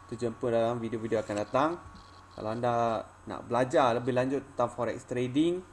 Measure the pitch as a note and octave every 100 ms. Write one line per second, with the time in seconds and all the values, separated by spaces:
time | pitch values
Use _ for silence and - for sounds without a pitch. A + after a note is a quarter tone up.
0 | - A#2+ A#2+ A2 B2+ A#2 A#2 A#2+ A2+ A2+
1 | A2+ A2 G#2+ G#2 G#2 B2+ D3+ E3+ - -
2 | - - - - G#2 A2+ A#2+ A#2 A#2 A2
3 | - - - F#2+ F#2+ A#2 B2+ D#3+ C3 A#2
4 | B2+ B2 C3 C3+ - - A#2+ - A#2 -
5 | - B2 B2 C3 E3 F3+ F#3